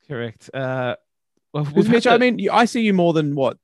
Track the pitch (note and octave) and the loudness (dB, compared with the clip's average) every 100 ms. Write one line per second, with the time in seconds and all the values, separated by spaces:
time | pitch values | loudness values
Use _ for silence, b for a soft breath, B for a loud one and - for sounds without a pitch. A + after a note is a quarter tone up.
0 | _ B2+ A#2 - - C3+ C3 C3 B2 - | _ -10 -10 -14 -14 -10 -8 -6 -6 -8
1 | _ _ _ _ _ D3+ D3 D3 G#3+ A#3 | _ _ _ _ _ -8 -2 0 2 2
2 | B3 A#3 B3 G#3+ G3 G#3 A#3 B3 A3 F#3 | 4 2 2 0 0 2 2 0 0 2
3 | E3+ D#3+ D3 C#3+ B2+ - | 2 0 -2 -2 -2 -4